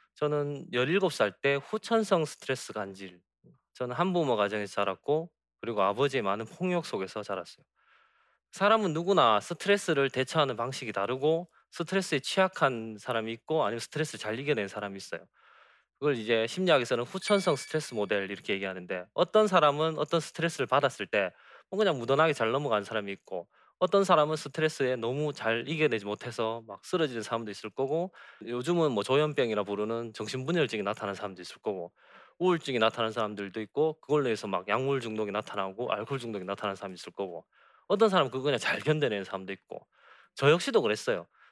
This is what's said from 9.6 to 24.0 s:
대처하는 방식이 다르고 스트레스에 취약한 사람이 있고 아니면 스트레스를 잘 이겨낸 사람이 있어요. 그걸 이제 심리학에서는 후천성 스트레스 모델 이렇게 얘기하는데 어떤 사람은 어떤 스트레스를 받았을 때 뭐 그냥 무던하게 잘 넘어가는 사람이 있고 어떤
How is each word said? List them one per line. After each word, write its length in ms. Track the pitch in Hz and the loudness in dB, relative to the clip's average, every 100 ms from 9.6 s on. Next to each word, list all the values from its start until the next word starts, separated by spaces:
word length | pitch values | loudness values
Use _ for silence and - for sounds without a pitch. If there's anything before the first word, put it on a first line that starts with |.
| 190 202 - 139 139 | 0 2 2 2 2
대처하는 480 | 127 131 160 139 113 | 0 -2 2 0 0
방식이 340 | 123 135 117 | -4 -6 -6
다르고 580 | 98 101 127 147 165 175 _ _ | -4 -4 0 0 0 -4 _ _
스트레스에 480 | - 165 190 185 143 | -10 -4 -2 0 -2
취약한 800 | - - 190 - 143 120 113 107 | -2 2 2 2 0 0 -8 -10
사람이 320 | - 117 110 | -4 -2 -2
있고 320 | 117 - 160 | -6 -2 0
아니면 160 | 107 117 | 0 -2
스트레스를 400 | - 147 156 110 | -6 -4 -6 -6
잘 180 | 107 117 | -6 -4
이겨낸 300 | 143 120 98 | -2 -2 -2
사람이 300 | 104 101 98 | -6 -8 -8
있어요. 240 | - 85 - _ _ - - _ _ - | -10 -12 -14 _ _ -20 -20 _ _ -4
그걸 200 | 147 123 | -2 -2
이제 300 | 107 113 113 | 0 0 0
심리학에서는 580 | - 185 147 120 120 123 | 0 4 4 4 -2 -2
후천성 500 | 190 - 202 185 143 | -6 0 2 2 0
스트레스 380 | - 156 - | -2 -6 -4
모델 360 | 113 98 101 95 | -4 0 0 -2
이렇게 240 | 98 - | -6 -4
얘기하는데 520 | 98 98 92 90 92 90 | -2 -2 -6 -6 -8 -6
어떤 340 | - 180 214 214 | -2 2 4 6
사람은 500 | 185 151 147 160 156 | 6 6 4 0 -2
어떤 220 | 156 170 | 0 0
스트레스를 480 | - - 165 - 127 | -2 -4 -4 -2 0
받았을 400 | 135 131 - 98 | 4 2 0 -2
때 240 | 104 92 - - - - | 0 0 -4 -20 -20 -8
뭐 80 | 196 | 0
그냥 200 | 202 139 | 2 2
무던하게 360 | 117 139 160 | 2 4 4
잘 180 | 143 113 | 4 2
넘어가는 320 | 131 147 107 | 0 2 0
사람이 260 | 101 110 101 | 0 -4 -4
있고 340 | 98 - 92 - _ _ - | -10 -10 -10 -10 _ _ -2
어떤 240 | 180 202 | 2 4